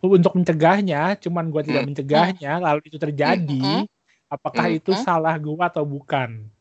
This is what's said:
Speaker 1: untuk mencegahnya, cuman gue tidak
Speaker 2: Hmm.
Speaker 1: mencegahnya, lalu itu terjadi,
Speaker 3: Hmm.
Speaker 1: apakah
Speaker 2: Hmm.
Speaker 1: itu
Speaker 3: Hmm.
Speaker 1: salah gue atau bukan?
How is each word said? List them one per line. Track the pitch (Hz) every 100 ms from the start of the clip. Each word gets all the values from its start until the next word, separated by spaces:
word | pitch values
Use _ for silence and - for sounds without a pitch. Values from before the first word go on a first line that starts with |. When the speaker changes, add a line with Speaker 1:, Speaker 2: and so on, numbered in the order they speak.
Speaker 1:
untuk | 185 196 175
mencegahnya, | 180 175 160 160 147 196 147 165 202
cuman | 175 175 165
gue | 151
tidak | 147 147 139
Speaker 2:
Hmm. |
Speaker 1:
mencegahnya, | 143 139 147 175 185 143 165
lalu | 175 147 151
itu | 151
terjadi, | 151 143 147 180 156 139 135 165 208
Speaker 3:
Hmm. | _ _ _ _
Speaker 1:
apakah | 143 151 233 175
Speaker 2:
Hmm. | 160
Speaker 1:
itu | -
Speaker 3:
Hmm. | 190 262
Speaker 1:
salah | 170 160 160
gue | 151 156
atau | 175 170 147
bukan? | 139 - 143 123 113 107 _